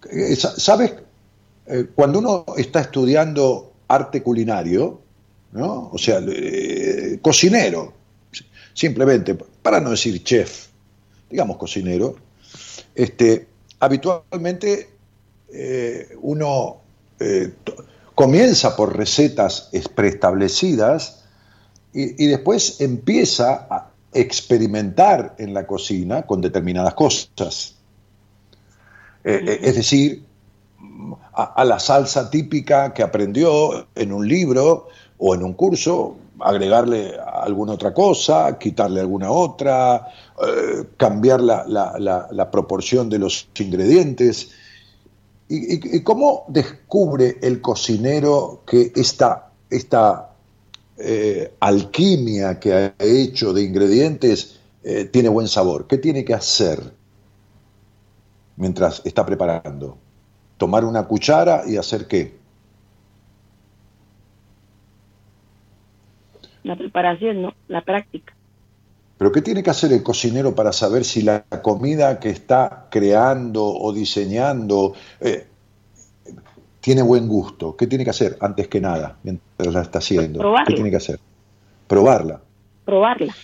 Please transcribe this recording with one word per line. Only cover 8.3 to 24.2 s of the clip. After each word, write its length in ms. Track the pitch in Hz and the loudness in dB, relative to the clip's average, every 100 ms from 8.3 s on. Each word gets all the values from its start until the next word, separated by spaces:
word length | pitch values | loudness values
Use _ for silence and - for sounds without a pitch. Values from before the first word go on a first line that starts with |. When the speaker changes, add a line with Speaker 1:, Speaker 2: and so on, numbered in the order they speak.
| - _ - - | -20 _ -20 -20
Speaker 1:
simplemente, 600 | - 165 123 135 127 95 | -4 -4 0 2 2 2
para 460 | 95 - _ - - | -6 -8 _ 0 0
no 100 | 143 | 0
decir 320 | 110 120 92 | -2 -2 -6
chef, 440 | - 120 92 - - _ _ _ _ _ _ | 0 0 0 -8 -20 _ _ _ _ _ _
digamos 260 | 127 123 87 | -6 -4 -6
cocinero, 600 | 85 - 92 90 117 143 _ _ _ - - - - | -8 -8 -4 -2 -2 -6 _ _ _ -20 -20 -20 -20
este, 540 | - 120 - 117 113 - _ _ _ | -4 -4 4 4 4 0 _ _ _
habitualmente, 1120 | 139 135 170 180 _ 185 170 180 208 202 - _ _ _ _ _ _ | 0 0 -2 -4 _ -8 -6 -4 -2 -4 -6 _ _ _ _ _ _
eh, 580 | 143 131 131 120 117 - - | -14 -8 -6 -6 -8 -14 -12
uno, 580 | - 151 151 135 101 - _ _ _ _ | -6 -4 -2 -2 -4 -8 _ _ _ _
eh, 360 | 110 98 90 - | -2 0 -2 -8
to-, 200 | - - - _ _ | -14 -14 -18 _ _
comienza 600 | - 135 151 165 - 123 - | 2 4 6 6 4 2 2
por 200 | 104 - | 0 0
recetas 720 | - - 147 - 98 - - | -2 2 2 2 0 -2 -6
es-, 160 | 120 - | -8 -6
preestablecidas 1400 | - 101 98 92 95 98 - 185 135 107 156 - - _ _ _ _ _ _ _ | 0 0 2 0 2 0 0 0 2 2 2 -2 -16 _ _ _ _ _ _ _
y, 320 | - 123 - | -8 -8 0
y 20 | 147 | 2
después 520 | 139 156 226 - - | 2 2 0 0 -2
empieza 840 | 139 123 - 220 - - 120 135 - | -4 -2 0 2 2 2 0 0 -4
a 200 | - - _ _ | -10 -10 _ _
experimentar 1200 | 135 | 0